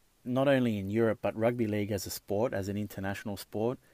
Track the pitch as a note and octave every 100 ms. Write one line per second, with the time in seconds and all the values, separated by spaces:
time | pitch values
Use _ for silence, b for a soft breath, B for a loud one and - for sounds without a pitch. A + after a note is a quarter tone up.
0 | _ _ B2 B2+ C#3 C3+ A#2+ G#2+ F#2+ G#2+
1 | A2+ G#2 G2+ A2 A2 B2 G#2+ G#2 G#2 G2+
2 | - - - G2+ B2+ G2+ G2 G2+ G#2 -
3 | G2 G2+ G#2+ G2 - G#2+ A2+ C3+ b